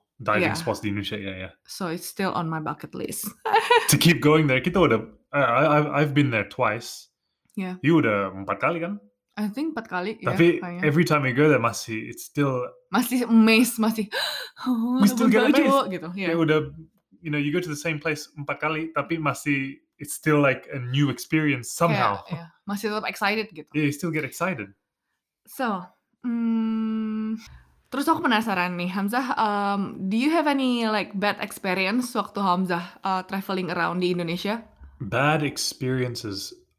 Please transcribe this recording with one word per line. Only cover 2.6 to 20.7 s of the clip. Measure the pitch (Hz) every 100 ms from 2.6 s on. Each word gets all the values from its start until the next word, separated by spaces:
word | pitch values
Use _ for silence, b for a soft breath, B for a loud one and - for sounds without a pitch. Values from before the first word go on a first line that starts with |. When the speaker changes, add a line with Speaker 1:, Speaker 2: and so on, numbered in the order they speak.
Speaker 2:
bucket | 151 151 - -
list. | - - - -
<laughs> | 440 427 440 480 -
Speaker 1:
To | 147
keep | 170 151
going | 143 156 151
there, | 131
kita | 180 185
udah, | 156 113 107 - _ 143
I, |
I, | 127 120 151 147
I've, | 151
I've | 135 151 139
been | 127
there | 113 101
twice. | - 117 110 - - - _ _ _ _ -
Speaker 2:
Iya. | 185 180
Speaker 1:
You | 139 165
udah | 120 104 95
empat | 95 98 98
kali | 139 170
kan? | 170 202 - _ _ -
Speaker 2:
I | 214
think | 214 320 311
empat | 226
kali, | 180 185 220
ya, | 120
Speaker 1:
Tapi | 117 170 156
Speaker 2:
kayaknya. | 180 - 151
Speaker 1:
every | 147
time | 151 151 131
we | 123
go | 151
there | 131
masih, | 117 101 - 110 120
it's | 117
still | - - 143 127 123 - _
Speaker 2:
Masih | 202 233 254 233
amazed, | 226 220 226 240 -
masih, | 214 214 208 B B B
<gasps> | B -
"Oh, | 254 233 233 254
Speaker 1:
We | 202
still | 240 233
Speaker 2:
Labuan | 214 233
Speaker 1:
get | 269
Speaker 2:
Bajo," | 320 277
Speaker 1:
amazed. | -
Speaker 2:
gitu, | 180 156 185
Speaker 1:
Ya | 180
Speaker 2:
iya. | 165
Speaker 1:
udah, | 156 156 139 156 160 _ _ _
you | 165
know, | 147
you | 147
go | 170
to | 160
the | 147
same | 170 151
place | 165 147 - 151
empat | 143 139
kali, | 151 156 160 151
tapi | 139 165
masih, | 147 127 151 143 135 139 _ _
it's | 143 -
still | 156 151
like | 147 131 -